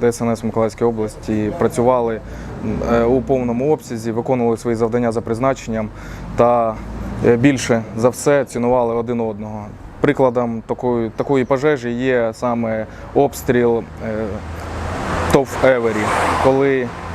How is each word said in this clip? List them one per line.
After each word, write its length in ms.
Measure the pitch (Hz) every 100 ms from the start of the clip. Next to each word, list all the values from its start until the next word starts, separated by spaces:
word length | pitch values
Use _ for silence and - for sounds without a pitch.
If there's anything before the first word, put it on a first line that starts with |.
Д 80 | 120
С 160 | 117
Н 60 | 117
С 140 | 113
Миколаївської 460 | 113 113 113 - 117
області 640 | 113 107 - - 107 107 -
працювали, 600 | 117 110 120 127 117 110 - - - -
м, 140 | 110 104 -
е, 120 | 117
у 160 | 117 131
повному 520 | 117 135 123 117 139
обсязі, 400 | 151 - 120 113
виконували 440 | 110 120 131 117 113
свої 200 | 120 113
завдання 360 | 117 120 120
за 80 | 113
призначенням 680 | 110 113 135 131 - 110 107 - - - - -
та, 380 | 120 120 113 110 - - - - 110
е, 100 | 117
більше 460 | 135 131 - 117 110 107
за 120 | 123
все 360 | 113 - 143
цінували 500 | 123 123 120 127 120
один 260 | 117 117 120
одного. 460 | 113 104 107 107 104 92 - -
Прикладом 600 | 143 139 131 120 120 113 -
такої, 440 | 120 127 120 113
такої 340 | - 123 139
пожежі 460 | 120 135 147 147 120
є 400 | 120 131 123 113
саме 520 | 110 123 117 113 110 110 - -
обстріл, 640 | - 139 - - 123 120 117 107 - 113
е, 160 | 110 110 104 - - - - - - - - -
тов 240 | 147 131 -
«Евері», 400 | 131 127 117 107 107 - - -
коли 440 | 131 135 139 135 120 - -